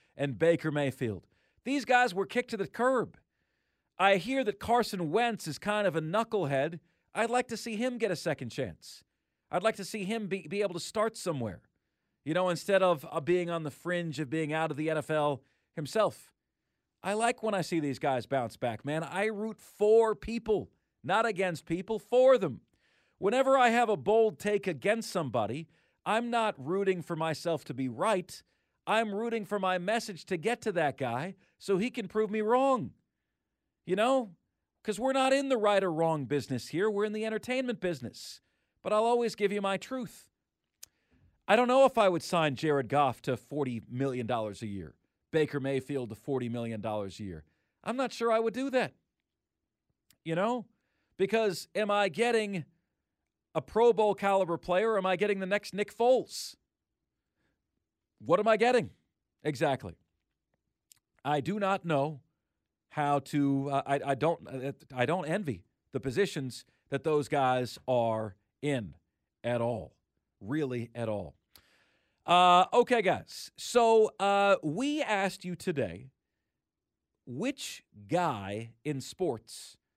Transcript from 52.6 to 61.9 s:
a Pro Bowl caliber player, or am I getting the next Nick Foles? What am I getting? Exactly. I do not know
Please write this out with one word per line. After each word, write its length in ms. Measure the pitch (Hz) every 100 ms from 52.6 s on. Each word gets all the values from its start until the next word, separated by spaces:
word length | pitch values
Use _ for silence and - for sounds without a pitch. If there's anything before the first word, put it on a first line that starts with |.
| 139 _ _ _ _ _ _ _ _ -
a 60 |
Pro 300 | - 214 240
Bowl 220 | 208 214 202
caliber 420 | 196 196 175 170
player, 340 | - 180 220
or 60 | 214
am 80 | 185
I 100 | 185
getting 240 | 208 202
the 60 | 185
next 280 | 208 - 190
Nick 180 | 208
Foles? 640 | - 240 254 - - - - _ _ _ _ _ _ _ _ _ _ _ _ _ _ _ _
What 220 | 107 175
am 80 | 208
I 80 | 220
getting? 340 | 233 247 160 - _ _ _ _
Exactly. 520 | 147 131 151 131 98 80 _ _ _ _ _ _ _ _ _ - _ _ 139
I 160 | 147
do 180 | 135 208
not 260 | 196 196
know 360 | 165